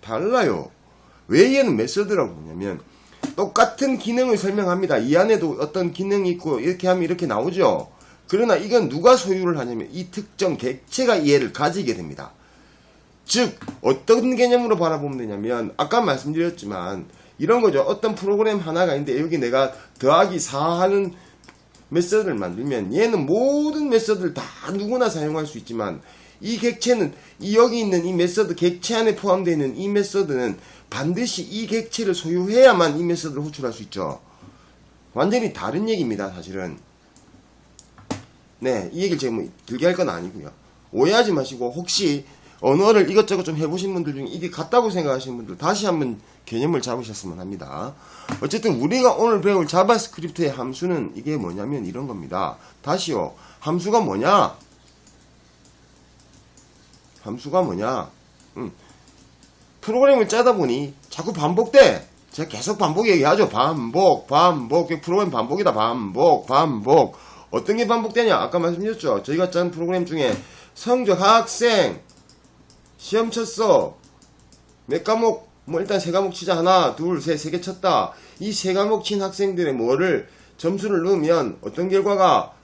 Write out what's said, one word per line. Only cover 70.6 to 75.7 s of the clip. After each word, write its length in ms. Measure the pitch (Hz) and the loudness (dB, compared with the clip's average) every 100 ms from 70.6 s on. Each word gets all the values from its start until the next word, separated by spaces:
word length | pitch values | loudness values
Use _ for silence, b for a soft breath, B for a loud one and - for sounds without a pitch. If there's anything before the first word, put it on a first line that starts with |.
| B | B
성적, 460 | - 220 254 240 180 | -12 -2 0 2 2
학생, 800 | 196 226 226 - 233 214 143 87 - - _ - _ _ _ - _ _ | 6 4 2 -2 0 2 0 -2 -16 -20 _ -20 _ _ _ -20 _ _
시험 340 | - 214 226 | -4 -2 -2
쳤어. 680 | 226 226 - 220 147 - - - _ _ _ _ _ _ _ - | -4 -6 -2 4 4 2 -8 -20 _ _ _ _ _ _ _ -6
몇 180 | 156 | -6
과목? 480 | 185 226 226 - - _ | 0 2 2 0 -8 _
뭐 160 | - | -6